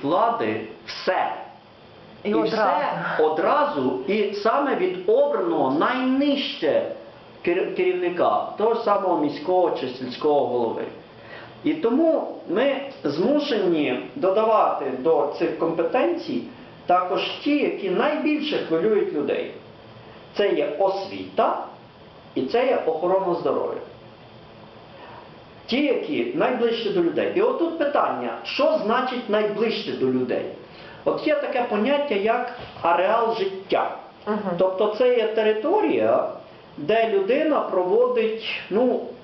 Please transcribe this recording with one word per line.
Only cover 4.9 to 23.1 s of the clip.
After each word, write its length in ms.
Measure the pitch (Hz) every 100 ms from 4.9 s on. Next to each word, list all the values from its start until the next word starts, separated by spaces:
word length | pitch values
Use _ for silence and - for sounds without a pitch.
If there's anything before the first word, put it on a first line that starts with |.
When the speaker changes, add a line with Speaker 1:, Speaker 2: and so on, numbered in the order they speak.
| - -
Speaker 1:
обраного 680 | 240 285 - 170 160 131 147
найнижче 1120 | 220 254 262 262 294 - - - 151 120 - - - - - - -
кер-, 300 | 175 175 -
керівника, 720 | 180 180 180 175 160 - - -
того 160 | 220
ж 80 | 226
самого 360 | 208 202 185 165
міського 500 | 147 - 180 185 165 -
чи 80 | 131
сільського 600 | - 123 - 151 147 120
голови. 340 | 123 113 - - - - - - - - -
І 100 | 294
тому 640 | - 226 269 330 294 - - -
ми 260 | 180 277 262 - -
змушені 960 | 147 147 214 294 - 214 185 160 135 123 - -
додавати 720 | 180 196 220 214 - - 135 127
до 340 | 151 156 - -
цих 200 | - -
компетенцій 840 | 165 - 165 - 339 - - 123 - - - - -
також 360 | - - 185 - -
ті, 140 | 294 294
які 320 | 202 - 190
найбільше 680 | 180 285 302 302 302 - -
хвилюють 560 | - 165 208 202 -
людей. 380 | 156 - - - - - - - - - - - -
Це 120 | 202
є 260 | 165 143 214
освіта 840 | 196 196 190 196 - - 262 - - - - - - - - 135
і 60 |
це 240 | 127 233 269
є 100 | - -
охорона 480 | 160 180